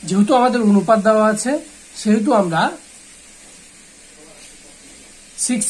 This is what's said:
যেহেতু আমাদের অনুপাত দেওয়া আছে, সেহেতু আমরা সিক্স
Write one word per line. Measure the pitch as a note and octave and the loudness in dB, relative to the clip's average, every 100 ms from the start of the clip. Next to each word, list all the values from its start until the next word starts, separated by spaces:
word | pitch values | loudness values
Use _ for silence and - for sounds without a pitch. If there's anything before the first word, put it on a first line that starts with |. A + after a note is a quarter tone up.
| D#3+ | -2
যেহেতু | F#3+ G#3 B3+ | 0 2 4
আমাদের | B3 A#3+ G#3+ | 2 2 2
অনুপাত | G3+ F3+ A3 G3+ | 2 2 2 2
দেওয়া | G#3+ G#3+ | 2 0
আছে, | G#3 B3 D4+ - - - - | -2 -4 -6 -8 -20 -20 -8
সেহেতু | G#3+ A3+ G#3 A3+ | -2 0 2 0
আমরা | F3+ D#3+ B3 E4+ - - - - - - - - - - - - - - - - - - - - - - - - - - | 0 -2 -4 -6 -20 -20 -20 -20 -20 -20 -20 -20 -20 -20 -20 -20 -20 -20 -20 -20 -20 -20 -20 -20 -20 -20 -20 -20 -20 -10
সিক্স | - A#3+ - | -4 -4 -2